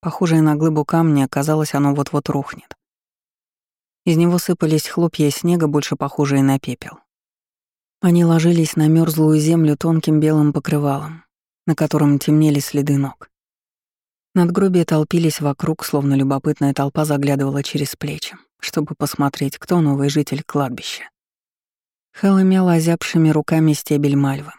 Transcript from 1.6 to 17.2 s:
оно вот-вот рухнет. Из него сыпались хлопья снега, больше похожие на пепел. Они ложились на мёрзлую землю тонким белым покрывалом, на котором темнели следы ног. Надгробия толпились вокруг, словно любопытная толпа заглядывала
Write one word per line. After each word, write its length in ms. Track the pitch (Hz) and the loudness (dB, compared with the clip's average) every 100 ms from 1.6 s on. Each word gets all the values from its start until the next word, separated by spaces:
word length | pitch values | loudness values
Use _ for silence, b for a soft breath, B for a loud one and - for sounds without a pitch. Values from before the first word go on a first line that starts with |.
| 151 | -2
оно 200 | 143 143 | 0 0
вот-вот 360 | 143 143 147 - | 0 -2 -4 -4
рухнет. 440 | 143 139 - - - _ _ _ _ _ _ _ _ _ _ _ _ - | -6 -6 -14 -20 -20 _ _ _ _ _ _ _ _ _ _ _ _ -2
Из 100 | 160 | 2
него 220 | 170 175 | 2 0
сыпались 500 | - 175 160 156 - | -2 -2 0 0 -2
хлопья 400 | - 170 - 151 | -2 -2 0 -2
снега, 360 | 143 170 175 156 | 0 -2 0 0
больше 300 | 147 139 147 | -2 -4 -6
похожие 460 | 139 - 143 139 | -6 -2 0 2
на 160 | 135 135 | 2 0
пепел. 420 | - 123 - - _ _ _ _ _ _ _ _ _ _ | -4 -12 -14 -20 _ _ _ _ _ _ _ _ _ _
Они 240 | 185 175 | 2 4
ложились 520 | 170 165 165 170 156 - | 4 4 2 2 0 0
на 120 | 156 | 2
мёрзлую 500 | 160 165 156 156 156 | 4 2 2 2 2
землю 380 | 151 165 156 147 | 2 2 2 0
тонким 440 | 165 165 156 156 | 0 0 2 2
белым 340 | 151 156 151 | 2 2 2
покрывалом, 720 | 147 - 147 147 139 151 160 _ _ _ _ - | 0 -2 -2 -2 -4 -8 -16 _ _ _ _ -4
на 80 | |
котором 440 | 151 156 151 147 143 | -2 0 2 2 2
темнели 420 | - 151 156 143 | 2 2 2 0
следы 360 | 139 143 139 143 | -2 -4 0 0
ног. 320 | 139 - - _ _ _ _ _ _ _ _ _ _ | -2 -8 -20 _ _ _ _ _ _ _ _ _ _
Надгробия 520 | 185 175 175 190 180 165 | 0 2 2 2 2 2
толпились 560 | 160 151 175 165 - | 0 0 0 0 -2
вокруг, 420 | 147 139 165 160 | -4 -2 -4 -4
словно 300 | - 151 139 | -4 -2 0
любопытная 580 | 135 135 139 151 151 139 | 0 0 -2 -2 0 -2
толпа 320 | 139 139 - | 0 -4 -2
заглядывала 580 | 151 143 | -2 0